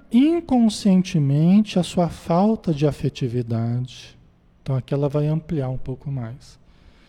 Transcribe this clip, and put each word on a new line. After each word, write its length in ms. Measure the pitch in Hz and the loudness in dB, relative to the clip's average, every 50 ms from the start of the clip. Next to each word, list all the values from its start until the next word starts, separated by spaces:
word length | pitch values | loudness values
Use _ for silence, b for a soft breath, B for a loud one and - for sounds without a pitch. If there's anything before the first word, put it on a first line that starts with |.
| - - | -6 0
inconscientemente 1700 | - 240 277 320 339 339 339 - 262 247 226 214 - - - 208 185 185 180 - - 160 143 135 139 147 160 175 190 214 214 - - | 2 4 4 4 2 0 0 0 2 2 2 2 0 0 2 4 4 4 2 2 0 0 2 2 2 4 4 6 6 4 4 2 0
a 60 | 185 165 | -2 -2
sua 240 | - - 180 175 | -2 0 0 0
falta 680 | 156 - - - - 165 175 202 220 226 220 - 180 156 | 0 -2 -6 -4 -2 0 2 2 2 0 0 -2 -4 -2
de 140 | 139 151 | 0 0
afetividade. 1300 | 147 131 - - 135 - - 139 120 117 123 120 117 117 113 113 117 120 123 123 - - - - - - - _ _ _ _ _ _ _ _ - | -2 0 -2 -4 -6 -4 -4 -6 -4 -4 -4 -4 -2 -4 -2 -2 -2 -4 -4 -6 -8 -12 -18 -20 -20 -20 -20 _ _ _ _ _ _ _ _ -6
Então, 140 | - 135 | -4 -4
aqui 160 | 131 - - 147 | -4 -4 -4 -4
ela 160 | 139 143 143 | -2 -2 -2
vai 180 | 143 147 147 | -2 -2 -2
ampliar 420 | 151 156 160 160 - 175 143 131 127 | 0 -2 -4 -4 -4 -6 -4 -4 -4
um 80 | 131 | -6
pouco 320 | 127 - 135 127 - - 147 | -6 -8 -8 -10 -10 -8 -8
mais. 480 | 139 131 117 113 123 143 - - - _ _ b b b b b b b b | -8 -8 -8 -10 -12 -16 -20 -20 -20 _ _ b b b b b b b b